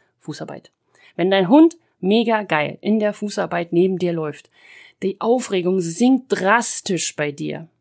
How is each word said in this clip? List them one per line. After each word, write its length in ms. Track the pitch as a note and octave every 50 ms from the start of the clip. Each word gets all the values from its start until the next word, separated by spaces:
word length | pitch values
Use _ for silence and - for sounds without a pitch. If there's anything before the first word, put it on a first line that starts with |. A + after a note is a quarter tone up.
| _ _ _ _
Fußarbeit. 500 | _ - D3 - D#3+ - - - - _ _ _ _ _ _ _ _ - _ -
Wenn 120 | E3+ F#3+
dein 200 | F#3+ G3 F#3 E3+
Hund 280 | A#3 D4+ E4 E4+ - - _ _ _ _
mega 440 | - F#3 G#3 A3+ A#3 A3 A3+ G#3+ G#3
geil 340 | F#3 E3+ D3+ D3 C#3+ D3+ -
in 200 | - G3+ G#3+ A3
der 120 | G#3+ G#3
Fußarbeit 640 | G#3 - G#3 G#3 G3+ - F#3 F3 F3 F3 F3 E3+ F3
neben 240 | E3+ F3+ F#3+ F#3+ E3+
dir 160 | F3+ F3 E3+
läuft, 360 | E3 D#3 D3+ C#3+ - - _ _ _ _ - - - - - _ _ -
die 160 | F#3+ G3 -
Aufregung 600 | - A3+ A#3+ C4 A#3+ - G#3 F#3 E3+ F3+ F#3 F#3+
sinkt 460 | E3+ E3 E3 E3+ A#3 B3+ C4+ B3+ - -
drastisch 840 | G3+ F#3+ F#3+ F#3+ G#3+ A#3+ A3+ - - - - - F#3+ D#3+ - - - -
bei 160 | D3+ D3 C#3+
dir 340 | C#3+ D#3 D3+ D3+ D#3 D#3+ D#3+ _ _